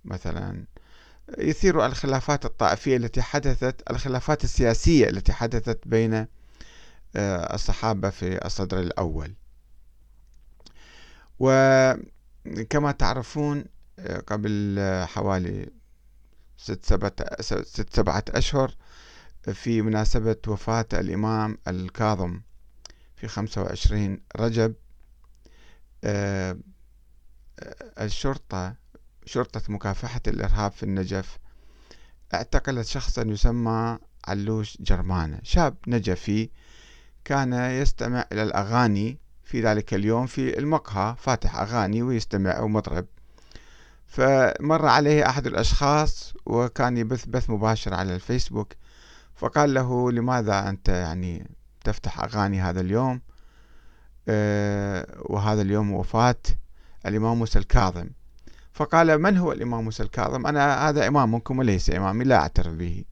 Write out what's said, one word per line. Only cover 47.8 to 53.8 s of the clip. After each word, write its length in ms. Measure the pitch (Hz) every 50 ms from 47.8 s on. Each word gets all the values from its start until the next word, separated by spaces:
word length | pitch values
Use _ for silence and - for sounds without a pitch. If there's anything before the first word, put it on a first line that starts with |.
| - 104 95
على 200 | 87 95 95 90
الفيسبوك، 580 | 92 - - 120 127 - - 117 110 104 - - - - - - - - - - - - - -
فقال 400 | - - - - 151 147 147 135
له: 380 | 131 127 123 127 123 123 123 120
"لماذا 560 | 117 117 123 127 123 107 104 98 98 101 98
أنت، 200 | 98 95 - -
يعني، 640 | 92 90 87 80 82 92 90 90 85 - - - - - - - _ _ -
تفتح 360 | 107 104 - - 113 - -
أغاني 400 | - - 113 107 101 101 98 95
هذا 200 | 92 92 90 92
اليوم؟ 400 | 90 92 101 117 127 131 127 123 - - - - - - _ - - - - -